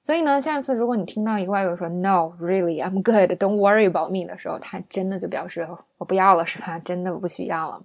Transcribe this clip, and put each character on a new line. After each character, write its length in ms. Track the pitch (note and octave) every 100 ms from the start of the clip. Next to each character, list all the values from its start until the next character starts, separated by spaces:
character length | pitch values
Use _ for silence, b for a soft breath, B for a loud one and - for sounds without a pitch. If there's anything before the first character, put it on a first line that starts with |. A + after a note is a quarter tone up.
所 100 | -
以 100 | E4
呢， 180 | D4+ C#4
下 200 | C#4+ D4
次 140 | C4+
如 140 | A#3 A#3
果 80 | A#3
你 80 |
听 200 | E3+ G#3+
到 140 | G#3+ G#3+
一 80 | F#3
个 60 |
外 100 | G3
国 60 | F#3+
人 80 | F3
说， 120 | E3+
“No, 460 | F3 F#3+ F#3 E3 E3+
really, 420 | E3+ F#3+ F3 D#3
I'm 180 | E3+ F#3+
good, 300 | F#3+ A3 F#3 F3+
don't 200 | G3 G#3
worry 300 | G3 G#3+ G3+
about 220 | E3+ D#3+
me” 160 | F#3 F3
的 100 | F3+
时 120 | -
候， 100 | D#3+
他 240 | - F#3+ F#3+
真 180 | - F#3+
的 120 | F#3+
就 80 | E3+
表 180 | - F3
示 220 | - D#3+ E3+ _ _
，“我 60 |
不 100 | F3+
要 200 | F#3+ F#3+
了”， 100 | F3 E3
是 120 | -
吧？ 220 | - E3
真 240 | - F3+
的 100 | F3+
不 140 | E3+ F3+
需 180 | - F3
要 240 | E3 D#3+
了。 120 | F2+